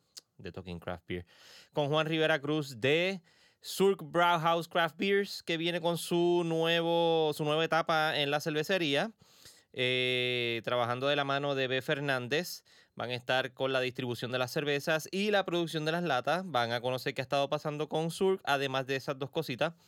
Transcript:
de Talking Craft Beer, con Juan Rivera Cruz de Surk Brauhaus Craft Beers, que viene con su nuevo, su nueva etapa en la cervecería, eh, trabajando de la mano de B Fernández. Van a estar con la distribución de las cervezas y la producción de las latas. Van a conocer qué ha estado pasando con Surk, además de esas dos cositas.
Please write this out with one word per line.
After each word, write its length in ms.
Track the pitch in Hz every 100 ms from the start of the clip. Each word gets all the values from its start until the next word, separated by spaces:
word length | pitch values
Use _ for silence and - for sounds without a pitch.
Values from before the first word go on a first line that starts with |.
| _ - - -
de 140 | 98
Talking 260 | 90 90 85
Craft 240 | 87 87 -
Beer, 160 | 87 87 - - - -
con 160 | - 143
Juan 180 | 151 156
Rivera 320 | 160 156 160
Cruz 400 | 143 156 139 120
de 420 | 127 160 185 196 - _ _ _
Surk 420 | - - 196 196
Brauhaus 640 | 151 160 175 170 165 170 160
Craft 300 | 180 165 151
Beers, 460 | 196 196 196 -
que 140 | - 165
viene 240 | 170 175
con 160 | 165 170
su 460 | - 175 175 175 170
nuevo, 840 | 160 165 170 170 170 170 165 156 147
su 80 |
nueva 220 | 151 151 160
etapa 520 | 160 165 160 156 143
en 140 | 139
la 80 | 147
cervecería, 720 | 160 151 156 190 156 139 214 - - - - - _
eh, 880 | - 127 127 127 127 123 123 117 117
trabajando 440 | 113 123 117 123 139
de 80 | 143
la 100 | 139
mano 280 | 139 143
de 140 | 135 131
B 140 | 131
Fernández. 800 | 127 143 143 131 123 147 180 - - - _ -
Van 140 | 117
a 60 | 123
estar 380 | 127 131 131
con 200 | - 131
la 80 | 131
distribución 500 | 127 123 127 117 120
de 60 | 127
las 140 | 123
cervezas 580 | 160 147 143 170 160 -
y 200 | 190 208
la 120 | 202
producción 420 | 185 175 165 156 151
de 60 |
las 120 | 165
latas. 400 | 175 127 123 165 190
Van 260 | 127 117
a 100 | 120
conocer 320 | 123 127 143
qué 80 | 135
ha 20 |
estado 260 | 127 143 139
pasando 400 | 147 156 147 151
con 200 | 160 165
Surk, 320 | - 190 190 -
además 400 | 143 139 131 131
de 100 | 135
esas 220 | - 135
dos 140 | 135
cositas. 420 | 165 151 123 156 170